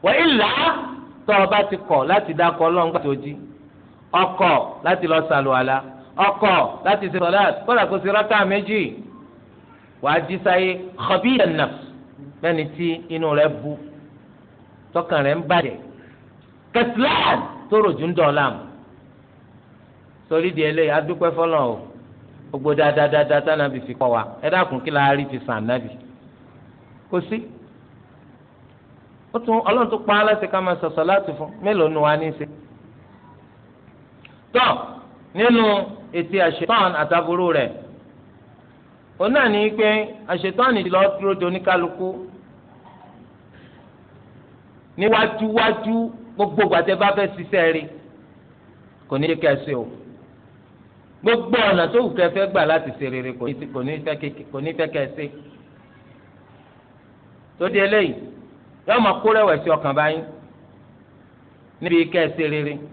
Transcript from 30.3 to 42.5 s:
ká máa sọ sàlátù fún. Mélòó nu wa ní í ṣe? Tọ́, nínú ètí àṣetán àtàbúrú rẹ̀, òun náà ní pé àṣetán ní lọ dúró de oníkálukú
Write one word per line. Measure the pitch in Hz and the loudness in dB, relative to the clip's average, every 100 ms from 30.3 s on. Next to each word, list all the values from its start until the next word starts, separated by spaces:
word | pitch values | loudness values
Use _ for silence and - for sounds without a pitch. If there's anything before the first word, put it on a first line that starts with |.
| 214 202 | 2 0
ká | 190 | -2
máa | 185 175 | -2 -2
sọ | 165 | -2
sàlátù | 160 160 196 196 | -2 2 2 0
fún. | 139 151 - | -8 -12 -6
Mélòó | 190 214 160 | -2 2 2
nu | 156 | 2
wa | 151 151 | 2 2
ní | 160 | -2
í | |
ṣe? | - 147 - - - - - - - - - - - - - - - - - - - - | -8 -12 -14 -20 -20 -20 -20 -20 -20 -20 -20 -20 -20 -20 -20 -20 -20 -20 -20 -20 -20 -4
Tọ́, | 240 247 - - - - - - | 0 2 0 -6 -16 -20 -20 -14
nínú | 180 233 233 220 202 190 - - | 2 4 6 4 2 -2 -10 -8
ètí | 170 165 190 | -6 -2 2
àṣetán | 170 165 165 226 190 | 2 0 0 2 2
àtàbúrú | 160 151 170 165 175 180 | 0 0 0 0 0 2
rẹ̀, | 156 117 - - - - - - - - - - - - - - - | 0 0 -6 -18 -20 -20 -20 -20 -20 -20 -20 -20 -20 -20 -20 -20 -4
òun | 196 | 0
náà | 277 247 | 2 4
ní | 208 214 | 2 0
pé | 214 214 214 208 - | 2 2 2 -2 -10
àṣetán | - 180 190 190 254 | -6 -4 -4 0 2
ní | 226 | 2
lọ | 180 185 196 | 0 2 2
dúró | 196 196 | 2 -2
de | 190 175 | 0 -2
oníkálukú | 180 190 185 170 - 185 190 - - - | -2 0 0 0 -6 -8 -8 -14 -20 -20